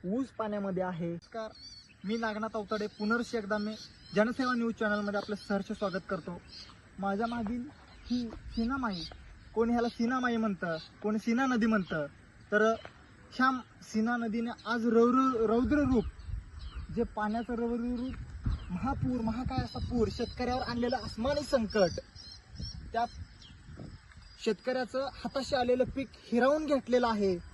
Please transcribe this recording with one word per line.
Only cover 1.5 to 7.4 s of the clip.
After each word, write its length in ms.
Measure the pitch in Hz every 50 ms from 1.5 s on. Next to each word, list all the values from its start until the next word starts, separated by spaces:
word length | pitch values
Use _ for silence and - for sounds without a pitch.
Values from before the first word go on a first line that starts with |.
| - - - - - - - - - - -
मी 140 | 185 220 233
नागनाथ 300 | 226 220 214 214 220 220 -
अवताडे. 340 | 226 208 185 214 208 208 208
पुनर्ष 480 | - - 208 208 226 240 247 - -
एकदा 220 | 233 202 196 214 214
मी 160 | 208 214 214 214 - - - - - - -
जनसेवा 380 | 190 214 233 247 - 262 247 247
न्यूज 200 | 233 233 233 220
चॅनलमध्ये 440 | - 220 214 208 208 208 202 202 202
आपलं 180 | 202 - 208
सहर्ष 360 | 196 - - 208 196 190 -
स्वागत 300 | 220 - 214 196 175 190 - -
करतो. 320 | 202 180 - - 175 175 - - - - - - - - - - - -
माझ्या 280 | 190 196 196 202 233 233
मागील 340 | 240 240